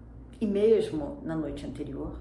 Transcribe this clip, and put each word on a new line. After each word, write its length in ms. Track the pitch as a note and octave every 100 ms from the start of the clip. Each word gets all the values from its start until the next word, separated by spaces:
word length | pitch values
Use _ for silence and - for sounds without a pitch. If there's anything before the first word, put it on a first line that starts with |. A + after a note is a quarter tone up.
| - - - -
e 60 | G#3+
mesmo 720 | G3 G#3+ G#3+ - D#3 C#3+ -
na 100 | D#3+
noite 320 | D#3+ C#3+ - -
anterior, 500 | - C#3 C#3 D#3+ -